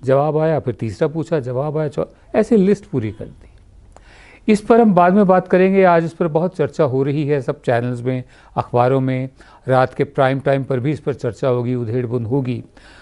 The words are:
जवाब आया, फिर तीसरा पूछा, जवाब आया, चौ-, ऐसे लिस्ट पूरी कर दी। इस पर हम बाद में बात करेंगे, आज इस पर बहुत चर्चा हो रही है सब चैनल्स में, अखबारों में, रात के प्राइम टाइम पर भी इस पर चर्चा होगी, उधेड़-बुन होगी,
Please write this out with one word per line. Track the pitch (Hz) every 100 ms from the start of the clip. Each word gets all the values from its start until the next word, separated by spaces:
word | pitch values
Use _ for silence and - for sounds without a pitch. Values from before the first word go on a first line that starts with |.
जवाब | 123 135 151 151
आया, | 160 156
फिर | -
तीसरा | 113 113 98 156
पूछा, | 160 147 160
जवाब | 123 127 151 151
आया, | 156
चौ-, | - - - _ -
ऐसे | 208 226
लिस्ट | 185 202 -
पूरी | 139 107
कर | 101 -
दी। | - - - - - - - - - - - -
इस | 208
पर | - 233
हम | 233
बाद | 180 175
में | 196 196
बात | 185 180
करेंगे, | 185 185 196
आज | 190 170 165
इस |
पर | - 170
बहुत | 151 175 -
चर्चा | 139 -
हो | 151 127
रही | 139 143 143
है | 147
सब | 127 139
चैनल्स | - 120 120 123
में, | 120 131 120 - - -
अखबारों | 120 120 123 135
में, | 131 131 131 - - - -
रात | 131 127
के | -
प्राइम | 139 - 131 135
टाइम | 143 139
पर | 127 131
भी | 123
इस | 151
पर | -
चर्चा | 123 127 107 139
होगी, | 123 120 123
उधेड़-बुन | 117 123 120 123 110
होगी, | 139 127 117 - - - -